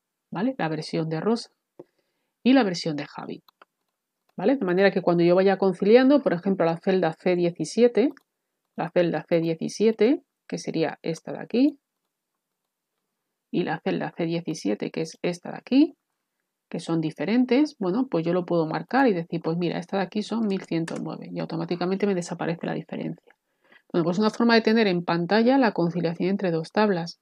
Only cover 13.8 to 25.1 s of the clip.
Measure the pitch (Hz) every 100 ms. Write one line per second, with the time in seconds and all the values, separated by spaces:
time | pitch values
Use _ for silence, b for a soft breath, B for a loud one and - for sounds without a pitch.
13.8 | 185 170 151 - 165 170 170 170 196 208
14.8 | - - 160 - 175 175 - - - 262
15.8 | 302 - _ _ _ _ _ _ - 165
16.8 | 165 165 156 - 151 247 247 247 302 -
17.8 | 180 208 262 170 170 180 175 175 160 160
18.8 | 170 254 269 175 170 170 160 170 170 170
19.8 | 170 196 185 214 202 226 214 190 - 165
20.8 | 165 170 160 - 175 175 165 165 170 175
21.8 | 180 190 202 180 175 170 160 170 - 160
22.8 | - - 160 170 _ _ _ b b b
23.8 | b 180 165 180 214 - 233 226 226 226
24.8 | 208 175 175